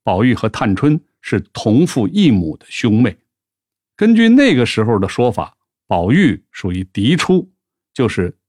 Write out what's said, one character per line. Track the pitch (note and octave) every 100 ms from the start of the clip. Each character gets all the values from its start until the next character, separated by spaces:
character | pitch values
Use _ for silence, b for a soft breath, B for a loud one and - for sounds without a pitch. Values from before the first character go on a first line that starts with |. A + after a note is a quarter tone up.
宝 | - F#2
玉 | B2
和 | A2+ A2+
探 | - A#2+ F#2+
春 | D3 D3+ _ _
是 | - G#2+ -
同 | - A2+ A2 F3
父 | - G2
异 | F#2 G3
母 | G#2 E2 -
的 | -
兄 | - A#2+ G#2+
妹。 | A#2+ F2+ _ _ _ _ _ _ _ -
根 | G#3+ A3+
据 | A3+
那 | B3+ C#4 C3+
个 | A#2
时 | -
候 | A2 A2
的 | F#2+
说 | - B2
法， | - - _ _ _ -
宝 | F#2 F2+
玉 | E3 E3+ G2 _
属 | - F#2+
于 | F2+ F#2+
嫡 | - G#2+ E3+
出， | - F#3 - _ _ _ _
就 | - A#2+
是 | - F2 -